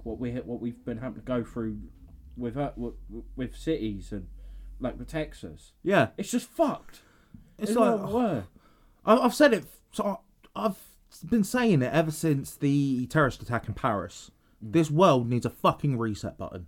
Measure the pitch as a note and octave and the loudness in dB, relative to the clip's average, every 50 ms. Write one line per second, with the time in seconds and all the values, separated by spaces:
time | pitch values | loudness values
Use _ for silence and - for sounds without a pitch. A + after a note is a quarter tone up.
0 | - A#2+ A2 - B2+ B2 A#2+ B2+ A#2 - A#2+ A#2 A#2 A#2+ A#2 - - - A#2 A2 | -10 -10 -8 -6 -6 -6 -6 -6 -6 -8 -8 -6 -6 -8 -8 -8 -8 -10 -8 -8
1 | B2 C3 G#2 - - - B2+ B2 A2+ - - A#2+ A2+ A2 G#2 G#2 G#2 - - - | -8 -10 -10 -10 -6 -4 -2 -2 -4 -4 -6 -6 -4 -4 -6 -8 -10 -14 -16 -20
2 | - - - - - - - A#2+ B2 A#2+ A2+ C#3 D3 - - - A#2+ A#2+ - - | -20 -20 -20 -20 -20 -18 -10 -8 -8 -6 -4 -4 -4 -6 -6 -8 -8 -8 -10 -12
3 | - - G#2 A#2 - - - C3+ B2+ A#2 - - - D#3+ D#3+ - A2 A2 G2+ F#2+ | -14 -14 -14 -14 -14 -12 -8 -8 -8 -8 -8 -6 -4 -2 -2 -2 -2 -4 -6 -6
4 | F2 - G#2+ G2+ F2+ - - - - - - - - - - - B2+ A#2+ - - | -8 -8 -10 -10 -10 -12 -14 -18 -18 -16 -16 -16 -16 -16 -10 -8 -6 -6 -6 -8
5 | B2 - - D#3+ D3+ D3+ - - - F2 D2+ - - - _ _ - D#3+ G3+ F3+ | -10 -8 -6 -6 -6 -6 -8 -12 -14 -14 -16 -16 -20 -20 _ _ -2 2 4 4
6 | - - - - G3+ - - A#3+ - - - - E4 C#4 - - - - - - | 4 2 0 -6 -6 -4 -4 -4 -4 -4 0 0 2 2 0 -2 -8 -16 -20 -20
7 | - _ _ _ _ _ - - - - - - G#3+ G3+ A3 A#3+ A3 A#3+ A#3 G#3 | -20 _ _ _ _ _ -20 -20 -20 -20 -10 -6 -4 0 2 4 4 4 4 2
8 | G3 G3 G3+ A#3+ B3+ G#3+ D#3+ A2+ F#2+ - - _ _ _ _ _ _ _ _ _ | -2 -2 0 0 0 0 0 -2 -4 -8 -14 _ _ _ _ _ _ _ _ _
9 | - - A3 A#3+ A#3+ A#3 - - D4+ C#4+ A3+ F3+ D#3 - - - _ _ - - | 4 4 6 6 6 4 6 6 6 6 6 4 -2 -4 -16 -20 _ _ -6 -4
10 | G#3 G3+ F#3+ - _ _ _ _ - - - G3 G#3 A3 F#3+ - - - - _ | -2 -2 -4 -4 _ _ _ _ -20 -12 -6 -2 -2 -2 -2 -4 -10 -20 -20 _
11 | _ _ - - - D#3 A3+ A#3 G3 - - B3+ B3 A#3 F#3 C#3 B2+ B2 - D#3 | _ _ -20 -18 -4 0 2 2 2 2 2 2 4 4 4 4 4 4 4 2
12 | E3 D#3 D#3 - - D#3+ C#3+ C3+ D#3 - - - D3 C#3+ C#3 C#3+ C#3+ C#3 C3 B2 | 2 2 0 0 0 2 2 0 -2 -6 -6 -2 0 2 2 2 2 2 0 -2
13 | B2+ A#2+ - D#3 D3 B2+ - - - - A#2 A2+ - - G2+ - - C3 G#2+ G2 | -2 0 2 4 4 4 2 -2 -6 -4 -4 -4 -4 -6 -6 -2 0 0 0 -2
14 | E2 - - - - - _ _ _ _ _ _ - A2 G#2 E3 E3 D3+ D3 D3 | -4 -6 -10 -16 -20 -20 _ _ _ _ _ _ -6 0 2 2 2 4 4 6
15 | - - C#3+ B2+ A#2+ A#2 B2 A#2+ - A#2+ - - - F3+ - - - D3 C3 A2+ | 6 8 6 6 4 2 0 0 -2 -2 -2 0 2 2 2 2 0 -2 0 0
16 | A#2 A2+ G#2 - - - - - F#2+ - - F#2+ F2 | -2 -2 -4 -4 -8 -10 -10 -10 -10 -10 -10 -12 -14